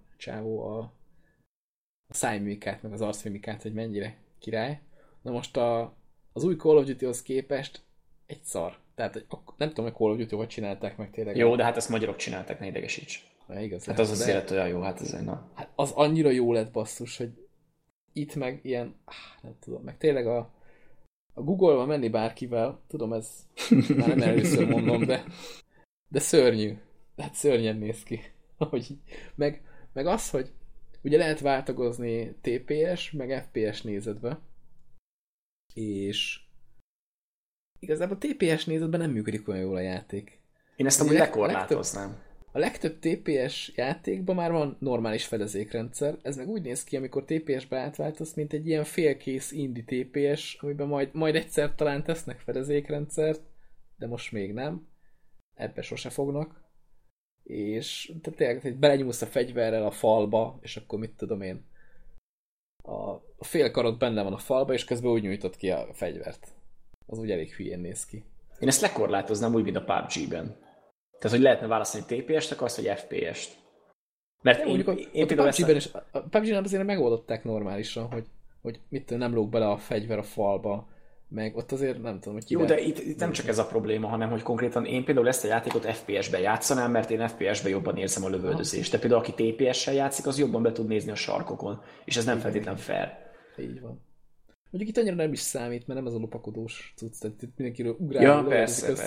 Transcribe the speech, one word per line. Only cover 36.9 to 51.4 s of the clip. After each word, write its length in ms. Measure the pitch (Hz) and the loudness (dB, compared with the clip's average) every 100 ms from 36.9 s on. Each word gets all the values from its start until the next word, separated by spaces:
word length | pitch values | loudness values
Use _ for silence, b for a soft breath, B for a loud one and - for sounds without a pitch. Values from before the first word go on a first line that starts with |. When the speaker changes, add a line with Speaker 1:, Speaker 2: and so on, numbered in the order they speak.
| _ _ _ _ _ _ _ _ - | _ _ _ _ _ _ _ _ -14
Speaker 1:
igazából 380 | - 156 180 196 | -4 -2 0 -2
T 180 | 294 - | -4 0
P 220 | 170 156 | 2 2
S 60 | |
nézetben 360 | - 160 165 170 | 0 -2 0 0
nem 100 | 165 | 0
működik 380 | 117 107 104 - | 0 -2 -4 -4
olyan 120 | 95 | -4
jól 160 | 95 92 | -2 -2
a 40 | |
játék. 600 | 92 92 - 101 104 - _ _ _ - | -2 -4 -6 -10 -10 -18 _ _ _ -2
Speaker 2:
Én 100 | 131 | 2
ezt 140 | - | 4
Speaker 1:
Ugye 80 | 151 | 6
Speaker 2:
amúgy 100 | 156 | 6
Speaker 1:
leg-, 80 | 151 | 4
Speaker 2:
lekorlátoznám. 720 | 110 101 95 95 - 101 101 98 | 4 2 0 0 -2 -2 -6 -8
Speaker 1:
legtöbb, 180 | 113 - - - | -10 -16 -20 -8
a 60 | - | -2
legtöbb 400 | 170 - 160 - | -2 -2 -6 -2
T 240 | 160 185 | -2 -2
P 260 | - 143 127 | 0 0 0
S 220 | - - - | -4 -8 -4
játékban 580 | 127 175 - 190 185 180 | -2 -2 -4 -2 0 0
már 140 | 170 | 2
van 240 | 170 143 - | 2 0 -2
normális 440 | 135 120 113 110 - | -2 0 0 -2 -2
fedezékrendszer. 920 | 113 104 98 113 120 113 - 143 - | -2 -2 -4 -4 -6 -6 -2 -2 -2
Ez 140 | - 139 | -6 -8
meg 120 | 131 | -6
úgy 140 | 220 | -6
néz 220 | 143 120 | -4 -6
ki, 120 | - 139 | -4 -6
amikor 280 | 131 139 | -4 -4
T 160 | 135 160 | -2 -2
P 180 | 160 131 | 0 -2
S-be 180 | 131 131 | -2 -4
átváltasz, 560 | 131 147 151 156 156 | -4 -4 -6 -6 -8
mint 180 | - 151 | -6 -4
egy 140 | 151 160 | -4 0
ilyen 180 | 156 | 0
félkész 680 | 151 - 156 139 - 135 - | 0 2 2 2 -2 -6 -6
indie 320 | 147 139 120 | -6 -4 -6
T 260 | 117 127 123 | -4 -4 -2
P 260 | 143 143 147 | 0 2 0
S, 180 | - - | -4 -10
amiben 260 | 147 147 143 | -8 -4 -2
majd, 280 | 143 139 | -2 -2
majd 200 | 156 156 | 0 0
egyszer 400 | 156 | 0